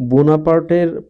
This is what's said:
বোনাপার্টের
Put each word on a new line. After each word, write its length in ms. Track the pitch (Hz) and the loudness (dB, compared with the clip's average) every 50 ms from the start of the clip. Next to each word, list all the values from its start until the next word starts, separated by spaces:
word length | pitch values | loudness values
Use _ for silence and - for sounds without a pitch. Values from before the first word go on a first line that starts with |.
বোনাপার্টের 1000 | 127 120 127 139 147 151 156 156 156 165 165 165 165 165 170 175 175 165 - - - | -4 0 2 2 2 2 2 0 0 0 0 0 0 0 0 0 0 -2 -4 -8 -14